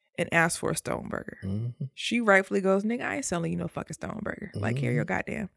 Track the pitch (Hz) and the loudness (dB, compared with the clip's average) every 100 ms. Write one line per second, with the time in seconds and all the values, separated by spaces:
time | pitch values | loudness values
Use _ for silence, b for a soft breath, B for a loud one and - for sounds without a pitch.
0 | _ - 175 170 170 - 160 156 - - | _ -4 2 4 4 2 -2 -2 -2 -4
1 | - - - - 95 101 117 - 139 - | -4 -6 -6 -8 -4 -2 -4 -6 -10 -6
2 | - 233 220 190 196 196 190 196 214 240 | -2 2 6 6 6 2 4 4 2 -2
3 | - - - 170 170 175 170 - - 160 | -2 -4 -2 -2 0 -2 -4 -6 -8 -8
4 | - - - - - 104 - 123 120 120 | -8 -6 -6 -6 -8 -4 0 0 2 2
5 | 170 185 - - 190 | 0 -2 -2 -6 -6